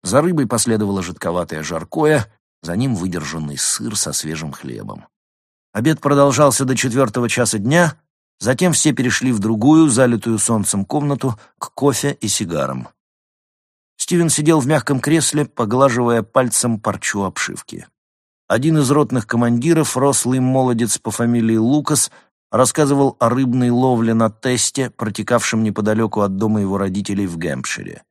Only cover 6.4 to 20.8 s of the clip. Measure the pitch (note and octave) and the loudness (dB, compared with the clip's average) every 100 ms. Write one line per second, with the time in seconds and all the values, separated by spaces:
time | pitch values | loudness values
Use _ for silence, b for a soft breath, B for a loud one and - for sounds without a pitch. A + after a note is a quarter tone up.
6.4 | C#3+ - C3 B2+ C#3 A#2+ B2+ B2 A#2+ - | 4 2 -2 0 0 0 0 0 -2 0
7.4 | A#2+ A2 G#2+ E3 E3 - _ _ _ _ | -2 -2 2 2 2 -2 _ _ _ _
8.4 | - C3 F3+ C#3+ D#3 B2+ B2 - C3 A2 | -2 2 2 2 0 0 -2 0 0 0
9.4 | G#2+ A2 B2+ D#3 D#3 A#2 B2+ A#2 A#2 A2 | 0 2 6 6 6 4 4 2 -2 -2
10.4 | - A2 G2 G2+ G2 D3+ D3 C#3 C3+ A2 | 0 0 0 -2 -2 -2 -2 -2 -2 -4
11.4 | b _ - - C#3+ - C#3+ C#3 G#2+ - | b _ -14 0 0 2 -4 -4 -4 -4
12.4 | F#2 D#2+ C2+ C2 B1 _ _ _ _ _ | -4 -4 -4 -6 -10 _ _ _ _ _
13.4 | _ _ _ _ _ _ - F3 E3 C3 | _ _ _ _ _ _ -2 2 2 2
14.4 | D3+ D#3+ B2+ D3+ - C3+ C#3+ D#3+ - D3+ | 2 2 2 0 0 -2 2 0 2 -2
15.4 | C#3 - G#2+ B2 C3+ A#2+ A#2+ A#2 G#2+ C3+ | -2 -4 -2 2 4 4 0 0 0 0
16.4 | B2 - A#2+ G#2+ G#2+ G2 - G#2 F#2+ - | 0 0 -2 -2 -4 -4 -6 -4 -4 -6
17.4 | - - - - - _ _ _ _ _ | -8 -10 -14 -18 -18 _ _ _ _ _
18.4 | _ A2+ D3+ D#3 B2+ D3 D3 B2+ - A#2 | _ 0 2 2 4 2 2 -2 -2 0
19.4 | A#2+ A#2+ D3 E3 D3 B2+ C#3 C3+ B2 C3 | 2 2 2 2 0 0 0 2 0 0
20.4 | B2+ C3 B2+ A#2 | 2 2 2 0